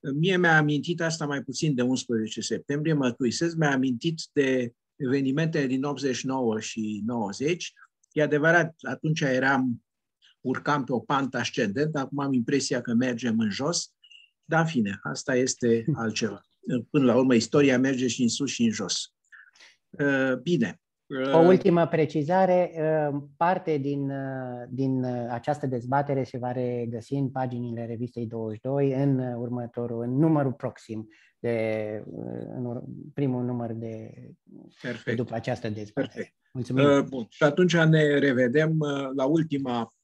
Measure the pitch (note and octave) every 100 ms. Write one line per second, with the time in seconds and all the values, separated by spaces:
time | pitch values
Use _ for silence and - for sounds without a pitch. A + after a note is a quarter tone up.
0 | D3 C#3+ F3 F#3 E3+ D#3 D3 D3 D#3+ E3+
1 | E3 D#3+ D3 C#3 A#2 B2 D#3+ B2+ B2 B2+
2 | - A2+ A2 - - A2 - C#3+ D#3 D3+
3 | B2+ A#2 B2 - E3+ E3 D3+ C3+ C3 A#2+
4 | E3 D#3+ - - C3+ C3 A#2+ _ _ _
5 | B2+ C#3 C3+ C#3 D#3+ D#3+ C3+ C3 C#3+ B2+
6 | C3+ A#2+ C3 C3+ A#2 G#2+ A2 A2+ G#2+ G#2
7 | G#2+ A#2+ G2+ G2+ C#3 F3 - _ - _
8 | _ D3+ D3 D3 D#3+ E3+ D#3+ - B2 -
9 | D#3+ D#3 C#3+ B2+ C3+ C3+ C3 A#2 _ _
10 | _ _ _ _ B2+ C3 - D3 B2 B2
11 | - C#3 C3+ B2 A#2 - A2 G2+ D#3 D#3
12 | C3 C#3+ C#3 C3 A#2 C#3 C3+ C3 A#2+ A#2
13 | B2+ A#2 B2 A2 A2 G2 D3 F3 - _
14 | _ - _ _ - D#3+ D#3+ B2+ G2+ G2
15 | - C3 - B2+ B2+ - A#2+ A#2 A2+ B2+
16 | A2+ G#2+ A2 G2 _ _ - B2+ A#2 D3+
17 | B2+ A#2 C3 A#2 A2+ D3+ C#3 B2+ C3+ B2+
18 | B2+ A#2 A#2+ - C3+ - A#2 G#2+ F2+ -
19 | - _ _ - - _ - _ _ -
20 | C#3+ C3+ C3 B2+ B2+ E3+ G2 - _ _
21 | _ C3+ C3+ D#3+ E3+ F#3 F#3 E3+ E3 D#3+
22 | D3+ D#3 D3 F#3 F#3+ F3+ F3+ E3 D#3 D#3
23 | D3 C#3+ C#3+ _ E3+ F#3 F#3 D3+ C#3 C#3+
24 | C#3 C#3 C3+ C3 B2+ B2 B2 B2+ C3+ C3
25 | B2+ B2 A#2+ A#2+ - D3 C3+ B2+ B2 C#3
26 | C#3+ C3+ B2 B2 B2 B2 B2 B2 A#2 A#2
27 | - C#3 C3+ C3+ B2+ A#2+ A#2+ A#2 A#2 A2+
28 | B2 - A2+ A#2 A2 G#2+ B2+ C#3 C#3 C3
29 | C#3+ C3 B2+ A#2+ A#2+ B2 A#2+ - A#2+ A#2
30 | A#2+ B2+ D#3+ D3+ C3+ A#2+ B2+ - - A2
31 | A2 _ _ _ A#2+ A#2 A2 A2 G#2+ G#2+
32 | G2 G2+ A#2 A#2+ A2 A2+ A#2+ A#2+ C3 B2+
33 | D3 C#3+ C#3+ B2+ B2 A#2+ A#2 A2+ A2+ A2
34 | A2 A#2+ B2 - _ - - _ B2+ A2+
35 | - A#2 A#2 A2+ C3 A#2+ A2+ A2 G#2 -
36 | - A#3+ G3 _ _ C3 A#2+ B2+ C#3+ C#3
37 | B2+ B2+ A2 - D3+ D3 F3+ E3+ D#3+ D#3
38 | D3+ C#3+ C#3 B2 B2 C#3+ D#3 D#3+ D3 C#3
39 | C3+ C#3 C3+ E3 D#3+ C#3+ C3+ A#2+ A2+ _